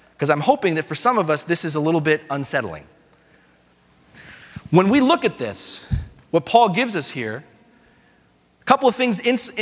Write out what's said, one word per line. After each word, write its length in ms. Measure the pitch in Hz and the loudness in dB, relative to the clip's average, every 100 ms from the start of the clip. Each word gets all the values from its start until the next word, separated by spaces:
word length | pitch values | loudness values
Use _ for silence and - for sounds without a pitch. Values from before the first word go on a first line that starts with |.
| _ - | _ -4
'cause 140 | 147 | 0
I'm 80 | 147 | 2
hoping 360 | 185 285 190 160 | 2 2 0 -2
that 100 | 151 | -4
for 100 | 156 | -2
some 240 | 240 240 | 0 2
of 100 | 160 | 2
us, 140 | 151 | -2
this 200 | - 170 | -2 -2
is 120 | 170 151 | -2 -2
a 40 | |
little 220 | 151 165 | 0 2
bit 220 | 151 151 - | 2 0 -2
unsettling. 560 | 139 135 143 107 78 - _ _ _ _ _ _ _ _ _ _ _ _ - - - - - - | -6 -4 -4 -4 -10 -16 _ _ _ _ _ _ _ _ _ _ _ _ -20 -20 -20 -20 -18 0
When 180 | 165 196 | 4 4
we 100 | 277 | 4
look 240 | 254 339 | 4 2
at 140 | 226 - | 0 -4
this, 480 | 117 98 - - - - - - _ | -8 -8 -8 -10 -6 -6 -6 -16 _
what 140 | 165 - | -2 2
Paul 240 | 233 226 | 4 4
gives 260 | 175 247 196 | 2 -2 -4
us 160 | 139 | -6
here, 320 | 139 110 113 - _ _ _ _ _ _ _ _ _ _ _ | -6 -8 -10 -14 _ _ _ _ _ _ _ _ _ _ _
a 40 | - | 0
couple 240 | 269 269 | 2 2
of 60 | 240 | 2
things, 240 | 254 190 | 0 0
ins-, 340 | 240 247 - - | 0 0 -2 -4